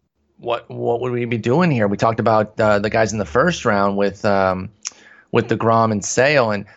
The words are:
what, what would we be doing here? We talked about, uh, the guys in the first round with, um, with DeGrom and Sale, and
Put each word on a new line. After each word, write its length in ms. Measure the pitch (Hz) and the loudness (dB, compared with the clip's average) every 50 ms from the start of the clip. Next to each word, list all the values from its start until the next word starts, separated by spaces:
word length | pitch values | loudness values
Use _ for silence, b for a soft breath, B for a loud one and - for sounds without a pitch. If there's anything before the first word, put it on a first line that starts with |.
| _ _ _ _ _ _ _ _ | _ _ _ _ _ _ _ _
what, 300 | - 117 117 117 - - | -8 -6 -6 -6 -8 -10
what 320 | 127 120 120 120 117 120 | -12 -8 -4 -4 -4 -4
would 100 | 123 127 | -4 -4
we 140 | 123 120 120 | -4 -4 -4
be 100 | 117 120 | -4 -4
doing 340 | 113 104 117 127 165 185 175 | -4 -2 0 2 2 2 2
here? 160 | 139 113 107 | 2 0 0
We 120 | 101 101 - | 0 0 0
talked 220 | 127 113 113 - | 0 0 0 0
about, 380 | 107 113 110 107 107 - - - | 0 2 2 2 0 0 -2 0
uh, 200 | 110 107 104 101 | 2 2 2 2
the 100 | 101 107 | 0 0
guys 240 | 107 110 113 104 | 0 0 0 0
in 60 | 104 110 | -2 -4
the 80 | 95 | -6
first 400 | - - 120 147 180 170 - - | -2 0 0 0 0 0 -2 0
round 320 | 120 104 101 98 101 98 101 | 0 2 2 2 0 0 0
with, 260 | 101 98 95 - - | -2 -2 -2 -2 -2
um, 460 | 107 101 98 95 92 92 92 95 101 - _ B B B B B B B B B B | 0 2 2 2 2 0 -2 -6 -10 -14 _ B B B B B B B B B B
with 180 | - 117 110 - | -2 -2 0 0
DeGrom 440 | 113 101 110 113 113 113 113 110 | -2 0 2 2 2 4 2 2
and 100 | 107 101 | 0 -2
Sale, 500 | - - - 120 127 143 151 139 120 110 | -4 -2 0 2 2 4 4 2 2 2
and 120 | 104 98 101 b b | 0 -4 -6 b b